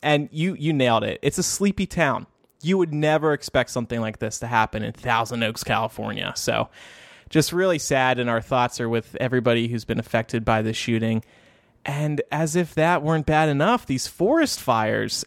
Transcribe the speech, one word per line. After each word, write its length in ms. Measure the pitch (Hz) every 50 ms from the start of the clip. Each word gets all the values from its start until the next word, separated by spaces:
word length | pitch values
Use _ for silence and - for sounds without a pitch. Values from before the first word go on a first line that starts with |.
and 260 | - 151 151 147 147 -
you, 240 | 147 156 165 190 165
you 180 | - 147 160 156
nailed 300 | 139 127 120 117 110 107
it. 160 | 104 87 -
It's 160 | - 139 -
a 60 | - 175
sleepy 420 | - - - 196 202 196 - 190
town. 400 | - - 180 160 139 117 - - - _ _ _ _ _ _ 147
You 160 | 165 190 190
would 120 | 175 160
never 420 | 147 151 151 151 156 151 151 156 147
expect 360 | - - - - 131 120 -
something 320 | - 127 117 - 120 117
like 160 | 113 110 110
this 220 | - 113 110 - -
to 80 | 120
happen 340 | 117 123 113 110 - - 107
in 120 | 110 110 113
Thousand 500 | - - 123 113 113 113 110 123 117 117
Oaks, 200 | 110 113 - -
California. 720 | - 113 110 113 110 - - 107 107 104 104 95 95 -
So 340 | - - 123 113 110 113 - - - - - - - - - - - _ -
just 220 | - 156 147 - 170
really 260 | 175 190 190 170 147
sad, 400 | - - 143 131 131 127 127 123
and 100 | 120 120
our 120 | 117 113
thoughts 380 | 113 - 135 123 123 120 - -
are 80 | 120 113
with 260 | 117 113 - - - -
everybody 480 | 127 123 127 127 113 123 117 117 117
who's 180 | 117 120 113 -
been 140 | - 117 -
affected 460 | - - - 113 113 - - 117 110
by 160 | 117 113 110
this 160 | 110 110 113
shooting. 460 | - - 120 113 113 113 113 113 110 - _ _ - _ _ _ _ _ _ _ _ _
And 360 | 143 139 147 151 151 147 143 - -
as 240 | 151 151 165 151 156
if 180 | 180 175 - -
that 280 | 160 156 170 180 151 147
weren't 220 | 156 165 156 143
bad 240 | - 156 156 160 156
enough, 360 | 139 139 156 208 247 226 -
these 220 | - 131 127 -
forest 520 | - - - 175 220 311 330 302 - - -
fires, 640 | - 135 117 110 110 107 110 107 107 110 - - -